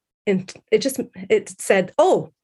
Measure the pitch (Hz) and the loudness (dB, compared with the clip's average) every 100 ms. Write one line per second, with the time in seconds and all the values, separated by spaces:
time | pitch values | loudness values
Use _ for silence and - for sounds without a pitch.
0 | _ _ - 190 190 - - 214 269 - | _ _ -2 -2 -4 -16 -2 -2 0 -4
1 | - 185 190 220 214 - - 196 185 - | -10 -8 -2 -2 -2 -8 0 0 0 2
2 | 359 269 151 _ | 2 2 -2 _